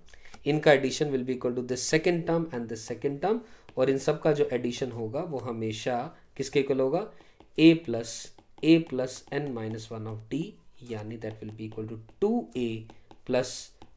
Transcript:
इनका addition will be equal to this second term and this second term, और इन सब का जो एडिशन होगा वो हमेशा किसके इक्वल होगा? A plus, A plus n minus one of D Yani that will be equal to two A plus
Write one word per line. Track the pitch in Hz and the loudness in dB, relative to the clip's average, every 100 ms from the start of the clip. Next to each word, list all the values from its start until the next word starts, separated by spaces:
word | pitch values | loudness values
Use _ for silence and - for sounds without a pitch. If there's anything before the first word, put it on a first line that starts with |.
| - - - - 143 | -18 -20 -18 -6 0
इनका | 151 151 | 4 6
addition | 139 131 - 147 | 6 4 0 0
will | 131 127 | 0 -2
be | 123 | -2
equal | 123 | -2
to | 123 120 | -2 -2
this | 123 - | -4 2
second | 160 180 175 165 | 2 4 2 2
term | 165 170 | 0 -2
and | 120 117 | -6 -6
this | 113 - | -8 -10
second | 113 143 143 | -4 -4 -2
term, | 180 233 - - - - | 0 0 -4 -20 -8 0
और | 131 | 2
इन | 135 | 2
सब | 156 156 | 0 2
का | 160 | 2
जो | 143 143 | 4 2
एडिशन | 123 123 120 127 | 0 -2 -2 -4
होगा | 117 110 135 165 | -4 -4 -4 -4
वो | 131 | -6
हमेशा | 117 113 110 110 135 120 151 - - - | -6 -4 -4 -2 -2 -2 -4 -12 -12 -8
किसके | 131 143 | 0 2
इक्वल | 135 135 | 2 2
होगा? | 131 165 220 - - - - - | 2 0 -2 -12 -20 -20 -6 6
A | 160 165 | 8 8
plus, | - 117 117 - - - - - | 2 -6 -6 -10 -14 -18 -20 0
A | 151 165 165 | 6 6 4
plus | 127 127 - - | -4 -4 -6 -6
n | 143 143 | -4 -4
minus | 117 110 113 - | -4 -6 -8 -8
one | 113 110 | -10 -8
of | 110 - | -10 -6
D | 135 202 - - - | -4 -4 -10 -20 -18
Yani | 123 110 107 117 | -10 -8 -8 -8
that | 110 110 | -10 -10
will | 110 | -12
be | 110 | -10
equal | 110 110 110 | -10 -10 -10
to | 113 - - | -10 -14 -2
two | 208 226 - 127 | 0 2 -2 -4
A | 117 110 113 - - - | -4 -4 -10 -18 -20 -12
plus | - 123 127 - - - - | -2 0 0 -6 -14 -20 -20